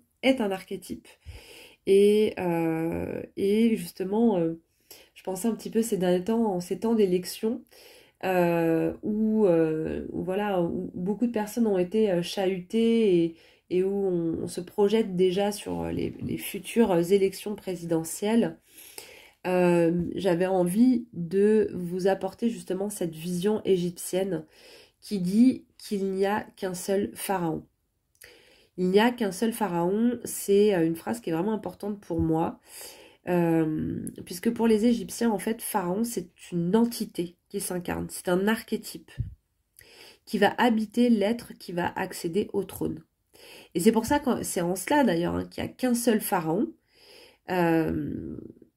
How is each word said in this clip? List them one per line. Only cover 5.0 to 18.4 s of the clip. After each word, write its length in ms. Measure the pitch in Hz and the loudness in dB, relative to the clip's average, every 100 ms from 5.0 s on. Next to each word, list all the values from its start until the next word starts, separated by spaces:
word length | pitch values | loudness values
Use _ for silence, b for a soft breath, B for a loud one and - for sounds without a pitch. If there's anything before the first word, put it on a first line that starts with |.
| B | B
je 100 | - | -14
pensais 240 | - 185 233 | -8 -4 -2
un 60 | |
petit 160 | 214 196 | -4 -4
peu 140 | 220 | -2
ces 140 | 226 190 | 0 0
derniers 260 | 180 180 | 2 2
temps, 280 | 180 226 220 | 2 0 0
en 80 | 180 | -2
ces 200 | 175 190 | -4 -4
temps 160 | 226 226 | 0 2
d'élection, 680 | 196 180 180 - 220 262 - B B B B B | 4 2 -2 -4 -4 -4 -10 B B B B B
euh, 720 | 185 180 175 170 165 165 165 - | -2 2 2 2 2 2 0 -4
où, 420 | 214 214 220 220 202 | -4 -2 0 4 4
euh, 600 | 165 160 156 160 151 - | 4 2 0 -4 -6 -6
où 120 | - | -6
voilà, 380 | 175 190 208 185 | -4 -4 -2 0
où 280 | 170 175 180 - | -2 -4 -6 -6
beaucoup 320 | 180 202 240 | -4 -2 -2
de 40 | |
personnes 360 | 226 208 - 220 | -2 -4 0 0
ont 100 | 190 | 2
été, 340 | 180 220 214 | 0 2 2
euh, 120 | 175 | 0
chahutées 1000 | 175 - 185 190 180 226 226 226 214 175 | -2 -2 -2 -2 -4 0 2 4 4 4
et, 120 | 165 165 B B - | 2 -4 B B -4
et 140 | 180 | -2
où 100 | 190 | 0
on, 500 | 202 196 175 165 165 | 0 0 0 -2 -4
on 40 | 175 | -6
se 140 | 185 | -8
projette 540 | 175 - 202 220 202 180 | -8 0 2 2 0 2
déjà 360 | 185 180 202 | 2 2 -2
sur, 300 | 202 - 170 | -2 -6 -6
euh, 100 | 165 | -4
les, 240 | 170 170 - | -4 -4 -6
les 160 | - - | -6 -6
futures 580 | - 196 - 226 226 170 170 | -8 -10 -2 2 4 4 4
élections 440 | 202 190 190 208 202 | 4 2 -2 -10 -10
présidentielles. 1000 | - 175 170 165 160 - 202 226 | -8 -8 -2 -2 -2 -4 0 2